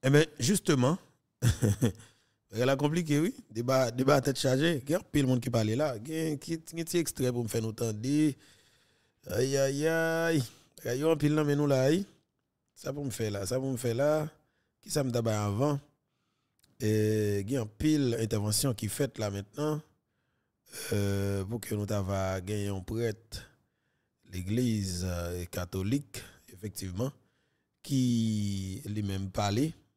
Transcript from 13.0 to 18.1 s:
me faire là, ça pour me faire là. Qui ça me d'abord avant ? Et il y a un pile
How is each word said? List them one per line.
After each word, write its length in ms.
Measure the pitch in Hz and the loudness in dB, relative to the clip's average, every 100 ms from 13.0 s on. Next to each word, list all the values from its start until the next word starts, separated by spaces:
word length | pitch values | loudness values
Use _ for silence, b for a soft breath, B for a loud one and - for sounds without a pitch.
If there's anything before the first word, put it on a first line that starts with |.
me 60 | 143 | -6
faire 220 | - 110 | -4 -4
là, 140 | 101 95 | -2 -2
ça 140 | 131 | -2
pour 100 | 135 | -2
me 60 | 123 | -2
faire 200 | 120 117 | 0 2
là. 320 | 143 156 156 - _ _ _ _ | 2 2 0 -8 _ _ _ _
Qui 80 | - | -4
ça 140 | 151 | -2
me 80 | 131 | 0
d'abord 220 | 120 113 | 0 0
avant ? 460 | 107 104 101 143 143 - _ _ _ _ _ _ _ _ _ | 0 0 0 0 0 -6 _ _ _ _ _ _ _ _ _
Et 600 | 110 107 107 107 104 101 | 0 2 2 2 2 0
il 100 | 101 | -2
y 60 | 135 | -4
a 40 | |
un 40 | 110 | -4
pile 500 | - 156 156 131 | -2 2 2 2